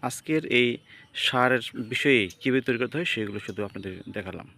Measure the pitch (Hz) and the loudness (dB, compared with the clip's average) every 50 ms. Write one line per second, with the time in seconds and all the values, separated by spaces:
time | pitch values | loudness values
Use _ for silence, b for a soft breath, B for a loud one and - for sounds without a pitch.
0 | - 131 - - _ - 156 156 156 - - 123 123 120 120 - B B B B | -4 -6 -6 -6 _ -2 -2 0 0 4 4 4 4 4 0 -4 B B B B
1 | B B B - - - - 127 123 127 127 123 113 - - - 117 107 123 - | B B B -2 -2 0 4 4 4 6 4 2 0 -4 -8 -8 -6 -4 -4 2
2 | - 143 135 120 101 90 - _ - 135 127 131 120 - 123 113 127 117 - 147 | 4 6 6 6 4 2 -4 _ -2 2 2 2 2 0 0 0 -2 -2 -2 -4
3 | 175 - - 113 107 104 101 104 - - 101 98 104 101 - 98 92 98 92 92 | -4 -2 -2 -2 -4 -4 -6 -8 -8 -8 -6 -6 -6 -6 -6 -10 -10 -10 -10 -10
4 | 92 92 92 104 95 95 92 87 69 67 - | -14 -10 -10 -8 -8 -8 -10 -12 -14 -16 -20